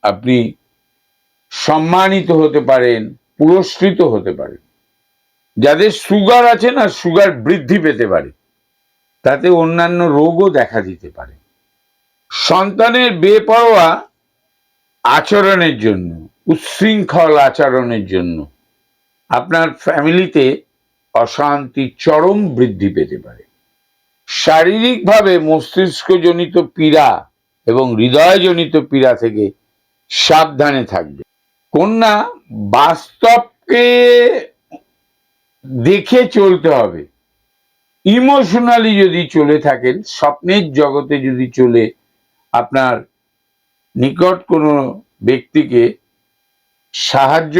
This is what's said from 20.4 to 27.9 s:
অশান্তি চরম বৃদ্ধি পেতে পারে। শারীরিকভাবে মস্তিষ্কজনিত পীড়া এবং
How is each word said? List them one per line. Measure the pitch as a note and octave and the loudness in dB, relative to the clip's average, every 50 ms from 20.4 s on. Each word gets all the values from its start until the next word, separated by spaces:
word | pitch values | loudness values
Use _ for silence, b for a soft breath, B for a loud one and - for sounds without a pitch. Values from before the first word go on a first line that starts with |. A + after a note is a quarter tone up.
| C3+ C3 C#3+ - - _ _ _ _ _ _ _ _ _ _ | 0 0 0 -4 -10 _ _ _ _ _ _ _ _ _ _
অশান্তি | A2+ A#2 A2+ - - C#3+ D3 C#3+ C#3+ C#3 B2+ - C#3 C3+ B2+ - _ | -2 -2 -2 -4 -4 -2 -2 -2 -4 -6 -8 -8 -8 -8 -8 -8 _
চরম | - E3+ D3+ D3+ E3 F#3 G3+ G#3 G#3 F3 B2+ | -2 0 2 2 2 2 0 0 -2 -4 -2
বৃদ্ধি | A#2 B2+ A#2 G2 F#2 G2+ G2 | -2 -2 -2 -2 -4 -6 -4
পেতে | E2 D2+ D2+ - - - | -2 -4 -6 -6 -8 -14
পারে। | - - - - - _ _ _ _ _ _ _ _ _ _ _ _ _ _ _ _ - | -16 -20 -20 -20 -20 _ _ _ _ _ _ _ _ _ _ _ _ _ _ _ _ -12
শারীরিকভাবে | - - - D#3 D#3 D#3+ E3 F3+ G#3 A3 A3+ B3 B3+ A3 - F3+ G#3+ G#3+ G#3 G3 F3+ E3+ | -10 -4 0 2 2 4 2 2 0 0 -2 -2 -2 -2 0 2 2 4 4 2 2 0
মস্তিষ্কজনিত | D#3 D#3 D#3 D#3+ D#3 - - F3+ F#3+ F3+ D3 - - - F#3+ F3+ E3 F3 E3+ E3+ F3 E3 F3 F3+ E3 - - | 2 0 -2 -2 -2 -4 -2 -2 -2 -2 -4 -8 -2 0 0 2 2 0 0 0 -4 -2 -2 -2 -2 -2 -4
পীড়া | - D#3+ D#3 D3 D#3 C#3+ B2+ G2 - - _ _ _ _ _ _ _ _ | -2 0 2 2 4 4 2 0 -2 -6 _ _ _ _ _ _ _ _
এবং | A#2 A#2 B2+ C3+ B2+ | -2 0 0 0 -2